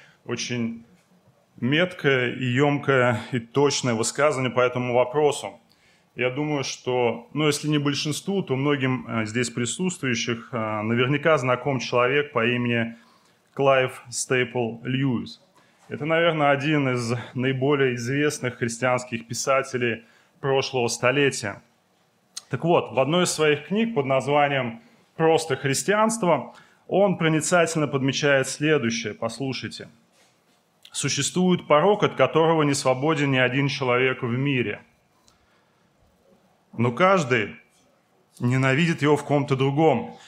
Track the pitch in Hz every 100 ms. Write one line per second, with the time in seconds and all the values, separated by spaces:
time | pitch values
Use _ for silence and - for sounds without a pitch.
0 | - _ - 120 - 123 113 117 - _
1 | _ _ _ _ _ - 120 151 180 -
2 | 147 131 123 123 127 123 147 143 143 135
3 | 123 110 - 123 117 139 143 143 131 113
4 | 113 - 147 139 127 120 123 123 123 120
5 | 123 147 151 - 101 - _ _ _ _
6 | _ - 123 131 151 147 131 - - 127
7 | 120 117 - 143 151 147 151 151 143 139
8 | 156 143 - 196 180 131 143 143 131 127
9 | 117 117 107 113 117 - 120 - 185 -
10 | 135 117 - 117 - 120 110 107 107 117
11 | 127 147 160 156 127 123 147 127 - 123
12 | 123 143 143 120 113 123 120 117 117 -
13 | _ _ _ _ _ - 139 135 127 -
14 | 123 117 - 127 123 127 113 113 127 131
15 | 135 113 - - _ _ _ _ - 120
16 | 147 160 170 160 143 143 143 151 135 123
17 | 113 117 - 127 131 131 135 147 131 120
18 | 120 139 147 143 127 - 120 117 131 123
19 | - 117 - 117 - 135 135 127 120 110
20 | - _ _ _ 139 135 127 131 117 -
21 | 123 139 139 131 101 98 - _ _ _
22 | _ _ _ - - 131 165 160 - 113
23 | 135 175 180 - 156 143 - 202 226 226
24 | 131 135 123 147 143 139 120 113 - _
25 | _ - 160 160 - 131 139 135 - 208
26 | 220 226 175 147 - - - _ - 180
27 | 196 180 165 156 147 180 165 165 143 135
28 | 135 127 147 135 131 - 147 151 117 113
29 | 107 104 113 - 135 123 110 - 95 _
30 | _ _ _ _ _ _ _ _ - -
31 | 143 143 135 180 180 175 - 147 185 208
32 | 143 - 131 156 160 160 147 139 131 127
33 | 151 156 143 131 123 131 139 - 127 123
34 | 131 127 123 123 143 131 101 104 - _
35 | _ _ _ _ _ _ _ _ _ _
36 | _ _ _ _ _ _ _ - 123 117
37 | 185 196 135 127 104 - _ _ _ _
38 | _ _ _ - 123 131 135 131 170 165
39 | 143 147 - 143 139 135 135 139 160 123
40 | - -